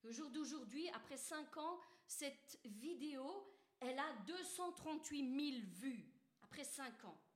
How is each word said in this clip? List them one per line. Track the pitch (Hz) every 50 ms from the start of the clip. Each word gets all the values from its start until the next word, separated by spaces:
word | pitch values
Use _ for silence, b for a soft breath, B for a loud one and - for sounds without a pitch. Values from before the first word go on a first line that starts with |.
| -
Au | 226
jour | 226 254 311 285
d'aujourd'hui, | 240 311 302 240 285 302 254 208 226 294 330 349
après | - 226 226 - 285
cinq | 254 - - 330 302 294 285 -
ans, | 330 302 320 359 359 B B B B B
cette | B - - 302 277 - - - - - - -
vidéo, | 233 202 214 240 311 349 247 277 302 285 262 262 285 370 403 392 B B B B B B B
elle | 254 247 262 277
a | 285 311 269 214 190
deux | 185 339 370 359
cent | 359 - - 359 349
trente-huit | 349 - - 311 311 302 311 - 294 285 277
mille | 247 254 277 294 294 262 247 208
vues. | 190 175 180 233 269 247 214 156 - - - _ _ _ _ -
Après | - - - 277
cinq | - - - 269 254 226 - -
ans | 190 160 - - - -